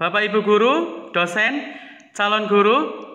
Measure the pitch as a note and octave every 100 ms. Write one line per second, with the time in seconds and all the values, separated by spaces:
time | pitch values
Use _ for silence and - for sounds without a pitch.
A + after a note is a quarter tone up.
0 | E3+ G3+ G#3 G#3+ G3+ G#3 A#3 D4+ E4+ -
1 | - F3 F3 F3 A3+ C#4+ - - - -
2 | - - G#3 G#3+ G#3 G3+ G3+ C4 D#4 -
3 | -